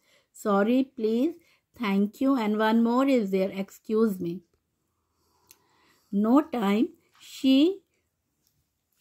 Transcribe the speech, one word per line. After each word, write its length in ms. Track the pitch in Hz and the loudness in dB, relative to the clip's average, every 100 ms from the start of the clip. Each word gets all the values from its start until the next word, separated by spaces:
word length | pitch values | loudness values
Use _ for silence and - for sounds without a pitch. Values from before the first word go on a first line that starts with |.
| _ _ _ | _ _ _
Sorry, 580 | - 214 196 214 262 262 - | -8 -2 0 2 0 -2 -4
please, 380 | 220 226 320 330 _ _ _ - | -4 -2 -2 -6 _ _ _ -8
thank 420 | 208 196 208 - | -2 0 -2 -2
you, 140 | 269 269 | -2 0
and 220 | 214 214 | -2 0
one 240 | 220 226 | 0 2
more 240 | 233 247 277 | 2 0 2
is 240 | 254 196 | 0 0
there, 200 | 190 190 | -2 -2
excuse 680 | 190 196 - - 214 226 185 | -6 -12 -12 -4 0 0 -2
me. 220 | 170 180 - _ _ _ _ _ _ _ _ _ _ _ _ _ _ _ _ | -8 -10 -14 _ _ _ _ _ _ _ _ _ _ _ _ _ _ _ _
No 300 | 196 214 269 | -2 2 2
time, 480 | 294 240 196 208 320 - _ _ | 0 -2 0 0 -2 -6 _ _
she, 600 | - - 262 269 339 392 _ _ _ _ _ _ _ _ _ _ _ _ | -20 -4 2 4 2 0 _ _ _ _ _ _ _ _ _ _ _ _